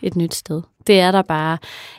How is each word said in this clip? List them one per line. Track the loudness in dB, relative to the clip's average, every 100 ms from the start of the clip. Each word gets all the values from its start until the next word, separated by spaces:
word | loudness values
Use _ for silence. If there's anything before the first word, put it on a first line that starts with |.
et | -6 -4
nyt | -4
sted. | -6 -8 -10 -10 _ 2
Det | 4
er | 4
der | 2
bare | 0 -2 -4 -6 -8 -20 -20